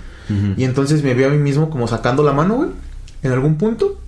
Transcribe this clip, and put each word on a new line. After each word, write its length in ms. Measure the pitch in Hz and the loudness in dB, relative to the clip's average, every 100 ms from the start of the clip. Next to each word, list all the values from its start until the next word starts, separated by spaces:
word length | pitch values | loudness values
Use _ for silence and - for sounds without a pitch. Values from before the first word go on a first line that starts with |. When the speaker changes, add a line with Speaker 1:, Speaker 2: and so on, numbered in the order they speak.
| - - - | -16 -12 -4
Speaker 1:
Ujú. 240 | 101 101 95 | 0 0 0
Speaker 2:
Y 80 | |
entonces 400 | 127 131 139 156 | 0 0 2 2
me 100 | 139 120 | 2 2
vi 80 | 135 | 2
a 40 | |
mí 80 | 147 | 2
mismo 300 | 143 139 156 | 2 2 0
como 180 | 135 113 | -2 -2
sacando 340 | 113 117 131 | -2 0 2
la 80 | 147 | 2
mano, 240 | 139 175 240 | 4 2 0
güey, 120 | 381 - - - - - | -2 -6 -14 -14 -16 -6
en 80 | 135 | -2
algún 240 | 127 147 156 | 0 2 2
punto, 420 | 214 226 403 403 | 0 0 -2 -4